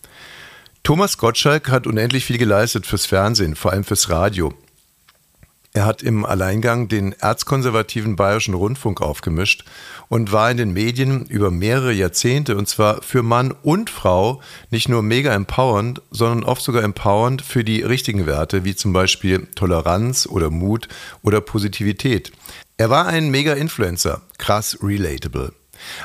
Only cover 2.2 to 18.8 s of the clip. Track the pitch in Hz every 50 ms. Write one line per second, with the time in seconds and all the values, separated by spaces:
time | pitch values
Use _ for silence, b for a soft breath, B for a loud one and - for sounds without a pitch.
2.2 | - - 120 117 123 104 101 101 113 120 - 110 - - - 95 - - 98 95
3.2 | 98 107 117 107 98 80 76 - - 90 - 98 101 - 104 - - - 85 82
4.2 | 92 107 101 92 82 71 - - _ _ _ _ _ _ _ _ _ _ _ _
5.2 | _ _ _ _ - _ _ _ _ _ - 104 101 110 113 - - 123 113 107
6.2 | 104 104 98 98 113 110 98 110 110 123 117 120 120 95 110 104 98 98 - -
7.2 | - 104 113 - - - 139 135 123 127 110 110 107 - - 120 107 113 101 85
8.2 | 101 98 104 110 - 107 95 87 98 107 135 - - 110 92 - - 76 73 -
9.2 | - - 80 80 98 117 - - - B B B B B B B B B 113 117
10.2 | 113 98 101 107 110 120 123 120 120 101 87 95 107 117 120 127 135 135 135 127
11.2 | - - 107 104 101 95 87 85 98 110 120 135 131 123 113 95 95 - - -
12.2 | - 123 127 147 147 135 107 98 104 - - - 107 104 107 - - - - 127
13.2 | 117 113 117 120 127 131 - - - 147 156 202 226 - - - - 95 90 92
14.2 | 98 113 139 131 B B B B B B 117 113 - 131 123 117 107 107 117 127
15.2 | 139 139 110 98 98 - - - 131 131 110 101 110 120 127 - _ - - 107
16.2 | 117 117 120 117 107 120 123 - - - 117 120 107 104 98 - - 104 101 107
17.2 | 117 123 135 127 - - - 127 113 113 110 107 107 107 123 131 - - 104 98
18.2 | 87 76 71 76 82 - - 95 92 98 95 -